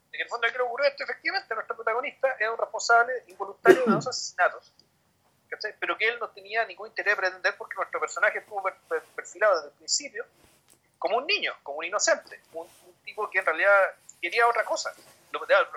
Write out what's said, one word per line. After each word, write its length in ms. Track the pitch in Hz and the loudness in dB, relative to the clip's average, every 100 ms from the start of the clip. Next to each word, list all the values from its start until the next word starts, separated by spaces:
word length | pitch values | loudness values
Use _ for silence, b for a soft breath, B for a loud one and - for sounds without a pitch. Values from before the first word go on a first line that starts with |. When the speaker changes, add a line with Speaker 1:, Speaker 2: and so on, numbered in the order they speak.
| _ | _
Speaker 1:
En 100 | - | -10
el 80 | 165 | -8
fondo, 180 | 233 233 | -2 -2
¿qué 60 | 254 | -2
le 60 | |
ocurrió 240 | 247 247 285 | -4 0 0
esto? 160 | 277 | 0
Efectivamente, 500 | 269 - 320 381 - 220 | -10 -6 -4 -4 -6 -8
nuestro 200 | - - | -8 -6
protagonista 560 | - 226 185 - 180 - | -2 -2 -4 -2 -2 0
es 80 | 214 | -4
un 80 | 226 | -2
responsable 640 | - - - 233 240 508 - | -4 -2 4 4 4 -2 -8
involuntario 560 | - 196 - - 170 226 | -12 -10 2 6 6 6
de 60 | |
dos 160 | - 254 | 2 0
Speaker 2:
<clears throat> 0 | |
Speaker 1:
asesinatos, 640 | - - - 170 - - _ _ _ _ _ _ _ - | -8 -6 0 0 -2 -20 _ _ _ _ _ _ _ -16
¿cachai? 240 | 160 214 - | -12 -10 -8
Pero 180 | 180 - | -6 -2
que 100 | 220 | -2
él 100 | 240 | -2
no 100 | 208 | -8
tenía 340 | 202 196 220 208 | -12 -8 -4 -4
ningún 220 | 180 220 | -6 -14
interés 260 | - 180 | -4 -2
de 40 | 202 | 0
pretender 380 | 185 185 196 - | -2 -2 -4 -4
porque 180 | 226 190 | -8 -8
nuestro 240 | 175 170 | -6 -4
personaje 400 | 151 170 214 214 | -4 0 0 0
estuvo 220 | - 208 | -8 -6
per-, 140 | 190 - - | -6 -6 -6
per-, 160 | 160 - - | -6 -6 -16
perfilado 400 | - 175 214 170 | -12 2 4 2
desde 140 | 147 | -2
el 40 | |
principio 520 | _ 160 - 285 214 - _ _ _ _ _ _ - | _ -4 -4 -4 -14 -16 _ _ _ _ _ _ -6
como 180 | 170 226 | -2 0
un 80 | 311 | 0
niño, 260 | 403 139 - | -2 -2 -8
como 160 | - 147 | -10 -10
un 60 | 170 | -4
inocente, 540 | 202 330 302 - - _ | 0 2 0 -2 -20 _
un, 140 | 160 170 _ _ | -14 -14 _ _
un 80 | _ | _
tipo 260 | - 214 208 | -12 -6 -2
que 100 | 185 | 0
en 60 | 180 | 0
realidad 500 | 160 196 202 180 - - - | 4 6 6 4 -2 -20 -10
quería 260 | - 226 233 | -4 2 2
otra 160 | 233 | 2
cosa. 300 | - - - - - _ _ | -2 -4 -6 -12 -20 _ _
Lo, 100 | 147 | -6
al, 240 | 160 185 165 | 4 4 4